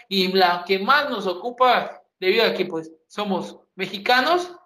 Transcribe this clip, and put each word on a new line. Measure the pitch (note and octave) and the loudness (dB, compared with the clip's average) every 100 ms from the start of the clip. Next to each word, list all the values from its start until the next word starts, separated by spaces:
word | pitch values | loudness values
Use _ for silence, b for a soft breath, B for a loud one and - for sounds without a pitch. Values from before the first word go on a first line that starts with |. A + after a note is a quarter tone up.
| B | B
y | G3 F#3 | -2 0
la | F#3+ F3+ F3 - | 4 2 2 -2
que | F#3+ | -2
más | G#3+ D4 C#4+ | 2 2 0
nos | A3 F3+ | -4 -6
ocupa | F3 A#3+ B3 B3+ G#3 C#3 - _ - | -6 -6 2 4 4 0 -10 _ -4
debido | F#3 A3 G#3 | 0 2 2
a | |
que, | G3 F3 | 0 -4
pues, | D#3+ D#3+ - _ | -6 -10 -16 _
somos | - G#3 F3 - - _ - | -8 -4 -4 -6 -14 _ -10
mexicanos. | F#3+ G3+ G3+ B3+ C#4+ F4+ F4+ - | -10 -4 0 2 2 0 -2 -12